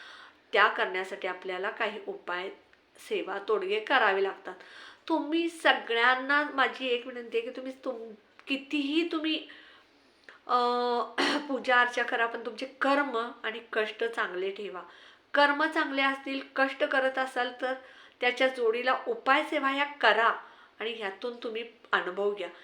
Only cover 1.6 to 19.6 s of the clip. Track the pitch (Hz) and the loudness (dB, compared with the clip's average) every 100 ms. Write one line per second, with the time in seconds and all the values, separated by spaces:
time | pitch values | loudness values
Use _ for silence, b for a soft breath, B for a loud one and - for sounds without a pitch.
1.6 | 202 - 214 208 - 180 - 180 185 - | -4 -2 -4 -4 -10 -10 -6 -6 -6 -10
2.6 | _ _ _ - - 202 175 196 202 208 | _ _ _ -18 -6 -4 -4 -6 0 0
3.6 | 190 214 214 269 214 196 196 - - 180 | 2 -2 2 4 4 2 0 -4 -12 -16
4.6 | B B B B - 311 285 330 339 - | B B B B -2 -2 0 0 -2 2
5.6 | 294 262 - 233 247 262 269 285 294 277 | 4 4 2 2 4 4 2 0 0 0
6.6 | 240 233 262 240 262 247 233 226 240 262 | 0 0 -2 -2 -4 -12 -4 -4 -4 -8
7.6 | 262 262 269 226 226 208 _ _ - 269 | -10 -10 -8 -8 -10 -16 _ _ -6 -6
8.6 | - 302 269 320 339 320 311 311 - B | -4 -4 0 0 0 -2 -2 -4 -6 B
9.6 | B B B B _ _ - B - 247 | B B B B _ _ -20 B -2 2
10.6 | 240 247 247 240 - - 285 294 294 254 | 2 0 0 0 -2 0 0 0 -2 -4
11.6 | 208 247 240 247 240 240 233 233 233 220 | 4 4 4 2 -2 0 0 -2 -8 -8
12.6 | 262 - 269 277 277 226 240 - 220 226 | -10 -2 2 2 2 -2 -4 -6 -6 -6
13.6 | - 226 214 - 226 226 196 180 196 196 | -4 -2 -2 0 -2 -2 -4 -2 -4 -4
14.6 | 196 180 - B B B _ 285 285 285 | -8 -10 -14 B B B _ 4 4 4
15.6 | 311 320 285 277 269 269 269 269 - - | 2 0 0 2 0 0 -4 -6 -4 0
16.6 | 269 - 294 277 262 262 262 254 247 247 | 0 0 0 2 2 0 -2 -2 -4 -4
17.6 | 262 208 B B B B 247 247 262 254 | -6 -6 B B B B -2 2 2 4
18.6 | 226 240 247 262 - 226 - 285 302 302 | 2 2 2 0 0 -2 4 4 4 0